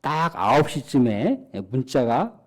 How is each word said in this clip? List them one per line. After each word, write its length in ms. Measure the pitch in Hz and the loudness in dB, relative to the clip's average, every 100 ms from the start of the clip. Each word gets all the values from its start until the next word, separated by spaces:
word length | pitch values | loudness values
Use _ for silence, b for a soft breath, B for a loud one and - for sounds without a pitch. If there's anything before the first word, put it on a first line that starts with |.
딱 320 | 135 156 165 | -4 -2 -2
아홉 340 | - 98 135 143 | -2 2 4 2
시 140 | 156 | -2
쯤에 580 | - 139 120 104 151 262 - 101 92 | -2 0 2 2 0 -2 -6 -12 -6
문자가 680 | 127 131 143 117 120 220 - | -6 -2 -2 0 0 -2 -8